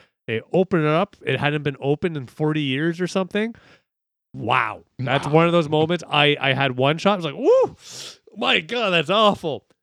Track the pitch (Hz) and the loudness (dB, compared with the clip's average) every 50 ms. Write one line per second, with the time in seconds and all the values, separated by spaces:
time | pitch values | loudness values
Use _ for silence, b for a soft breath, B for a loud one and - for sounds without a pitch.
0 | b b b _ _ - 113 113 - _ - 170 185 - 190 170 151 151 151 160 | b b b _ _ -6 -6 -6 -4 _ 0 0 2 2 2 0 2 2 2 2
1 | 196 - - _ - - 131 131 139 147 147 151 143 147 139 131 - 139 147 147 | 0 -2 -6 _ -4 -4 -2 0 0 -2 -2 -2 -4 -4 -6 -4 -2 -2 -2 0
2 | - 180 165 147 127 113 - - 151 151 156 156 151 139 131 135 156 170 170 170 | -2 -4 -4 -4 -8 -10 -6 -4 -2 -2 0 0 -2 -2 -2 0 0 -2 -2 -2
3 | 185 165 - 196 190 175 - 202 214 226 226 b b b b b b _ _ _ | -6 -4 -2 -4 -4 -2 -2 -4 -4 -4 -6 b b b b b b _ _ _
4 | _ _ _ _ _ _ - 135 127 110 123 131 117 110 104 - - _ _ - | _ _ _ _ _ _ -14 -8 -2 0 2 2 2 0 -6 -12 -16 _ _ -8
5 | 123 131 127 143 139 147 147 160 165 170 170 175 160 147 156 151 160 160 175 170 | -4 -2 -2 -2 -2 2 4 4 4 4 4 2 2 2 0 0 0 0 -2 -6
6 | - - 151 147 147 147 147 143 131 139 131 131 139 135 127 123 131 139 156 165 | -4 -2 0 2 2 2 2 0 0 -2 0 0 0 -2 0 0 0 0 0 2
7 | - 196 208 190 165 151 139 170 247 359 494 523 494 - - B B B B B | 0 0 0 0 -4 -8 -8 -2 2 4 4 4 4 0 -4 B B B B B
8 | B B B B B _ - 202 240 254 254 202 165 156 233 247 226 196 180 170 | B B B B B _ -10 -4 0 2 2 2 0 -2 -4 -2 0 0 0 -2
9 | 151 139 190 220 220 208 190 - - 165 135 104 - _ _ _ | 0 0 2 4 4 4 4 2 -4 -6 -6 -6 -10 _ _ _